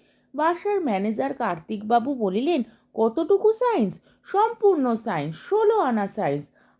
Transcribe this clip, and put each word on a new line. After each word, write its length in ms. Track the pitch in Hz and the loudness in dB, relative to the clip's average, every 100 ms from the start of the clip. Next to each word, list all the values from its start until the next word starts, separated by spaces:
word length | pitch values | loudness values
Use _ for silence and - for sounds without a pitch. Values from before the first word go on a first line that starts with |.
| _ _ _ | _ _ _
বাসার 460 | 269 311 339 403 403 | -2 -2 0 -2 -2
ম্যানেজার 540 | 311 190 208 226 269 | 0 -2 -2 -2 -4
কার্তিকবাবু 800 | 269 226 170 - 214 214 233 233 | -4 -4 -4 -6 -8 0 0 0
বলিলেন, 480 | 262 208 190 277 330 226 - _ | -2 -2 0 0 0 -2 -10 _
"কতটুকু 580 | - 226 226 320 392 427 | -2 0 0 2 2 4
সায়েন্স? 480 | 440 494 415 202 - _ _ | 2 0 2 0 -4 _ _
সম্পূর্ণ 720 | - 392 453 466 415 349 254 | -4 0 0 2 2 4 2
সায়েন্স, 420 | 226 226 170 147 160 | -2 -2 -4 -4 -8
ষোলো 420 | - 415 427 453 | -2 2 4 2
আনা 300 | 302 226 196 | 2 0 -2
সায়েন্স। 380 | - 170 143 147 _ _ _ | -2 -2 -2 -6 _ _ _